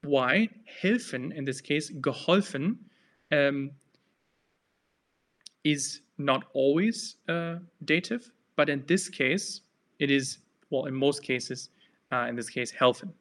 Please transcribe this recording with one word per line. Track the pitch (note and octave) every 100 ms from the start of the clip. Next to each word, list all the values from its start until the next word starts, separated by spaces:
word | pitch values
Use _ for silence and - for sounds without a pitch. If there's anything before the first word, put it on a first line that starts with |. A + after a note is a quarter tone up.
Why? | D3 C#3 B2+ D#3+ A3 -
Helfen, | - - F3+ A#3+ - C3 B2+
in | D#3
this | C3+ C3
case, | - D3 D3+ D3+
geholfen, | C#3 - - F#3 G3 C#3 D#3+ B3 - _ _ _ _
um, | D3+ C#3 C#3 C#3 C#3 _ _ _ _ _ _ _ _ _ _ _ _ _ _ _ _ - _
is | D3+ D3 C3 - _ -
not | C#3 C3 -
always, | - C3+ D3+ G#3 A3+ - - -
uh, | E3+ E3+ E3+ F3+ _
dative, | - D#3 F3 A#3+ - _ _ -
but | D3
in | C#3+ C3+
this | F#3 -
case, | - C3 F3 - - _ _ _ _
it | C#3+
is, | C#3 C3 - _ _ _
well, | C3+ C3+
in |
most | C3 C#3 C#3+
cases, | - B2+ - B2+ - _ _ _ _
uh, | B2+ A#2+
in |
this | A#2+ A2+
case, | - A#2+
helfen. | - B2+ B2 G3 -